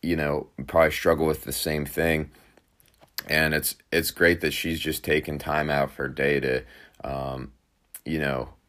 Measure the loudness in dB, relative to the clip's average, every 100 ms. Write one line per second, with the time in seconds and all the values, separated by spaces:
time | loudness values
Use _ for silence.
0 | 0 0 0 -2 -4 -12 0 4 4 4
1 | 2 4 4 0 -4 -4 -2 -2 -4 0
2 | 2 2 -2 -12 _ _ _ _ _ _
3 | -16 -14 -2 0 2 0 -2 -8 _ 0
4 | 0 2 4 4 0 -2 -4 -4 -2 -4
5 | 2 0 0 -8 -2 -2 0 0 0 -4
6 | -8 -2 0 2 0 -2 -4 -20 -20 _
7 | -8 -6 -6 -8 -10 _ _ _ _ -16
8 | -4 -2 0 -2 -4 -12